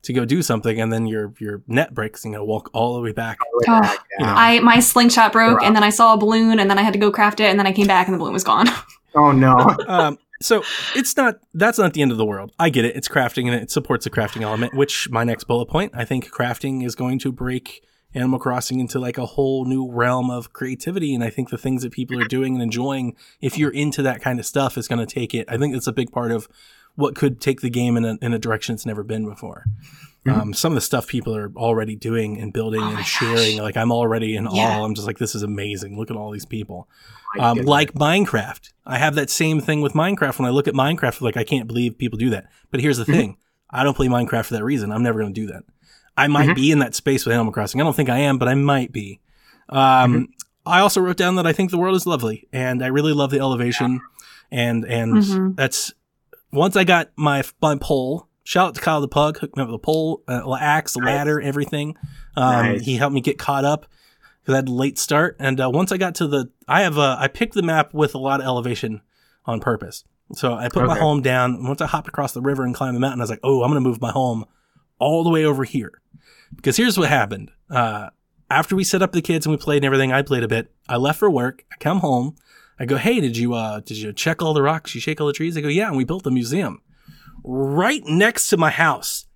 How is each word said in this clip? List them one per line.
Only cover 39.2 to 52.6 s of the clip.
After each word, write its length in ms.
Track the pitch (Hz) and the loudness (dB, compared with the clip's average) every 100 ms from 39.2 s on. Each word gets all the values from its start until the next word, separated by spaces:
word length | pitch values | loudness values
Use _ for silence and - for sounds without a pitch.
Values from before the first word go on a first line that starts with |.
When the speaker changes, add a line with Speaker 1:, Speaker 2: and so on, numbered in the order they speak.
| 139 | -2
Speaker 1:
same 300 | - 160 156 | 0 0 0
thing 200 | 143 151 | 0 0
with 100 | 143 | 0
Minecraft. 460 | 156 170 202 139 - | 0 0 0 -2 -2
When 80 | 123 | 0
I 20 | |
look 160 | 131 143 | 2 2
at 80 | |
Minecraft, 460 | 131 135 165 131 - | 0 0 0 -2 -2
like, 160 | 123 117 | -4 -2
I 80 | |
can't 240 | 110 139 117 | -2 -2 -2
believe 300 | 120 120 113 | -2 -2 -2
people 200 | 123 107 | -6 -2
do 120 | 123 | -2
that. 160 | 101 - _ _ | -2 -6 _ _
But 100 | 131 | -2
here's 160 | 143 123 | 0 0
the 80 | |
Speaker 2:
Mm-hmm. 80 | 113 | 2
Speaker 1:
thing. 240 | 147 101 - _ _ _ | 2 2 -6 _ _ _
I 140 | 127 | 0
don't 100 | 139 | 0
play 140 | 135 131 | 2 0
Minecraft 380 | 123 117 120 110 | 2 0 -2 -2
for 80 | |
that 100 | 113 | -4
reason. 260 | 110 139 104 | -2 -2 -2
I'm 120 | 107 | -2
never 160 | 120 110 | 0 0
gonna 120 | 104 | -4
do 120 | 98 107 | -6 -10
that. 140 | - - _ _ _ _ - | -12 -18 _ _ _ _ 0
I 100 | 143 | 2
might 200 | 143 139 | 4 4
Speaker 2:
Mm-hmm. 80 | |
Speaker 1:
be 180 | 165 139 | 4 4
in 60 | 151 | 4
that 140 | 123 - | 2 -2
space 280 | - 135 | -2 0
with 100 | - | 0
Animal 180 | 117 110 | 0 0
Crossing. 280 | 113 104 127 | -2 -4 0
I 40 | |
don't 100 | 156 | 0
think 140 | 135 139 | 0 0
I 100 | 143 | 2
am, 200 | 143 135 | 2 2
but 100 | 123 | 2
I 60 | |
might 360 | 135 139 139 123 | 2 2 0 -2
be. 280 | - 98 95 _ _ _ _ - | -8 -12 -16 _ _ _ _ -6
Um, 100 | 135 | 2
Speaker 2:
Mm-hmm. 440 | 131 131 123 120 - _ - _ - | 6 6 6 2 -2 _ -20 _ 2
Speaker 1:
I 140 | 175 | 4
also 200 | 202 190 | 4 2
wrote 160 | 180 180 | 0 0
down 200 | 180 185 | 0 2
that 100 | 165 | 0
I 60 | |
think 180 | 160 185 | 0 0
the 80 | 175 | 0
world 160 | 180 190 | 0 0
is 100 | 180 | 0
lovely, 420 | 151 117 110 _ | -2 -2 -6 _
and 300 | 131 | -4